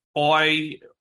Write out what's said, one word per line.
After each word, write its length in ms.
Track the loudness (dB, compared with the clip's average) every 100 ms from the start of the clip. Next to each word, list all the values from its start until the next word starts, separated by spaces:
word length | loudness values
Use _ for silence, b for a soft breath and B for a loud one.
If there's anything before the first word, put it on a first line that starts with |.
| _ -2
I, 640 | 2 2 2 0 -4 -12 -20 _